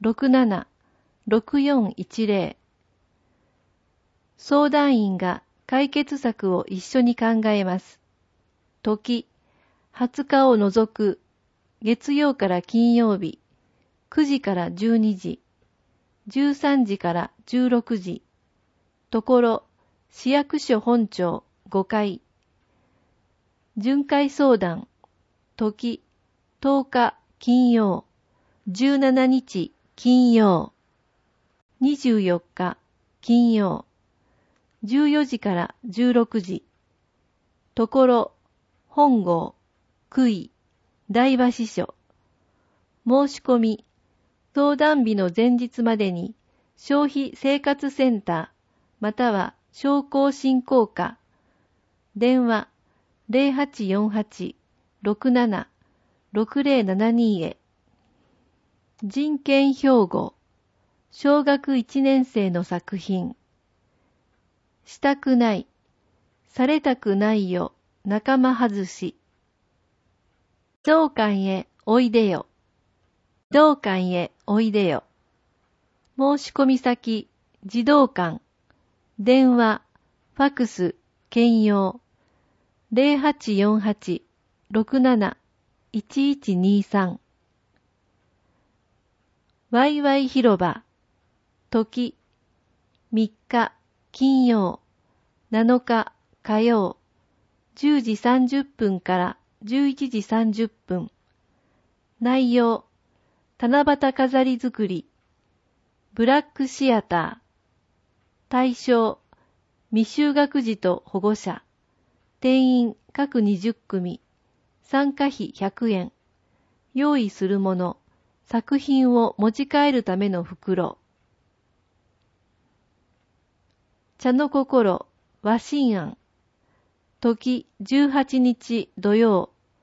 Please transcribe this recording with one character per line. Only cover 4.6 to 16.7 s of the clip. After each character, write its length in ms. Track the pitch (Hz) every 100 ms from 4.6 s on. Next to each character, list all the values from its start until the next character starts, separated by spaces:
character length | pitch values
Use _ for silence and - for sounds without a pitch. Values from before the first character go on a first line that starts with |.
| 294
談 280 | 294 285 247
員 180 | 202 185
が 280 | 185 - - _ -
解 220 | 254 277
決 300 | 294 285 277
策 380 | 247 220 190 180
を 80 | -
一 180 | 190
緒 160 | - 262
に 140 | 240
考 260 | 240 226 226
え 180 | 220 208
ま 160 | 185 185
す。 220 | - _ _ _ _ _ _ _ _ _
時、 460 | - 214 - 240 - _ _ _ _ _ _
二 160 | - 247
十 160 | -
日 240 | 277 277 269
を 80 | 226
除 360 | 202 202 220
く、 280 | - 208 - _ _ _ _ _ _
月 320 | 220 233 -
曜 220 | 285 294
か 140 | 262 196
ら 120 | 180
金 340 | - 226 233
曜 240 | 233 226 196
日、 200 | 170 - _ _ _ _ _ _ _
九 160 | -
時 160 | 294 277
か 140 | 240
ら 180 | 180 175
十 240 | 175 220 226
二 200 | 220 190
時、 240 | 175 160 _ _ _ _ _ _ _ _ 214
十 280 | 269 285
三 300 | 277 294